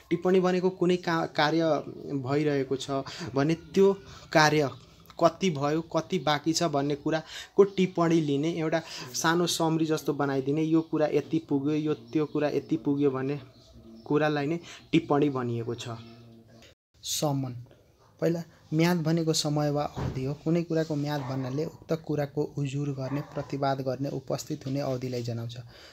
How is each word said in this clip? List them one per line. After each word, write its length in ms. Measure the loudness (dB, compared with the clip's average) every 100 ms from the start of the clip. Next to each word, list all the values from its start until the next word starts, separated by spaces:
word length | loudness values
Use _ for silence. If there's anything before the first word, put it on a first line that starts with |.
| -4
टिप्पणी 300 | -2 2 2
भनेको 300 | 2 2 0
कुनै 260 | 0 0 2
का-, 380 | 0 -2 -2 0
कार्य 260 | 2 2 2 0 -2 -10 -8
भइरहेको 640 | -6 -2 0 0 0 0 -4
छ 140 | -4 -6 -6 -10 -4
भने 200 | 0 2
त्यो 420 | 0 0 4 4 4 -4 -20 0
कार्य 380 | 6 6 6 2 -4 -16 -20 -18 2
कति 260 | 2 2 -2
भयो, 300 | 0 0 -2
कति 380 | -2 -4 -2 -2
बाँकी 340 | 0 0 0
छ 100 | 0
भन्ने 320 | 0 0 0
कुराको 680 | -2 -2 -4 -4 -14 0 4
टिप्पणी 560 | 4 4 0 2 4 4
लिने, 320 | 2 2 0
एउटा 300 | 0 0 0 -2 -10 -10
सानो 320 | -2 2 2 2
समरी 400 | 2 2 4 2
जस्तो 260 | 2 0
बनाइदिने, 500 | 0 0 0 0 0
यो 180 | 2 2
कुरा 260 | 2 2 2
यति 320 | 2 0 -2
पुग्यो, 340 | 0 0 2
यो, 220 | 0 0
त्यो 320 | -2 -2 -2 0
कुरा 220 | 0 0
यति 280 | 0 -2 -2
पुग्यो 340 | 0 2 2
भन्ने 300 | 2 -2 -4 -8 -20 -20 -20 -20 -12 -2
कुरालाई 400 | 2 2 0 0
नै 140 | -4 -6 -18 0
टिप्पणी 380 | 2 4 4 4
भनिएको 440 | 2 -2 -4 -4
छ। 140 | -6 -8 -12 -14 -20 -20 -20 -20 -20 -20 _ _ _
समन। 640 | -8 -2 0 0 -4 -8 -14 -20 _ _ _ -4
पहिला 220 | -2 -2 -6 -16 -4
म्याद 220 | 2 2 2
भनेको 360 | 2 2 2
समय 380 | 0 0 0 0
वा 120 | 0
अवधि 420 | -4 -4 -6 -4
हो। 100 | -4
कुनै 280 | -4 0 0
कुराको 320 | 2 0 0
म्याद 260 | -2 -2 -4
भन्नाले 440 | -4 -4 -4 -4
उक्त 280 | -4 -6 -4
कुराको 640 | -4 -2 -4 -2 -4 -4 -4
उजुर 300 | -4 -2 -4
गर्ने, 320 | -4 -4 -6
प्रतिवाद 600 | -6 -8 -6 -2 0 0
गर्ने, 280 | -2 -4 -4
उपस्थित 580 | -6 -6 -6 -6 -8 -6
हुने 140 | -4
अवधिलाई 420 | -2 -4 -4 -6
जनाउँछ। 340 | -6 -6 -8 -10 -16 -20 -20